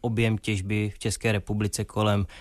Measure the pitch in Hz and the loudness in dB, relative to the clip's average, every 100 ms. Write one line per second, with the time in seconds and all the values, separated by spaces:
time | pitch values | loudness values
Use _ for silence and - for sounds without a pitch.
0 | 120 113 113 107 - 98 98 104 104 - | -2 2 2 2 0 -2 0 0 -2 -2
1 | 113 - 113 104 - 104 104 - 104 107 | -4 0 0 0 0 0 0 -2 -2 2
2 | 107 104 98 - | 4 2 0 -6